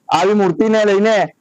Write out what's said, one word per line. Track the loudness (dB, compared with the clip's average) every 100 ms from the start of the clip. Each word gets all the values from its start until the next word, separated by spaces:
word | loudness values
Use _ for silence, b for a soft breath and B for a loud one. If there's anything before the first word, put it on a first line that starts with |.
| -4
આવી | -2 0
મૂર્તિને | 0 0 0 0 0 0
લઈને | 0 0 0 -2 -8